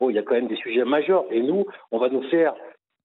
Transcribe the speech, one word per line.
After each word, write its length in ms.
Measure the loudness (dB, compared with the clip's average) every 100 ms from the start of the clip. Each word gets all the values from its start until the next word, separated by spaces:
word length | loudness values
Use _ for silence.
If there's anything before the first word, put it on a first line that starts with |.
Bon, 100 | 0
il 60 | 0
y 20 |
a 40 |
quand 120 | 0
même 140 | 0 0
des 80 | -4
sujets 280 | -2 0
majeurs. 420 | 2 2 2 2 2
Et 100 | 0
nous, 220 | 0 0 -2 -8 -8
on 60 | -2
va 80 | 0
nous 200 | -2 0
faire 240 | 2 2 0 -12 -20 _ _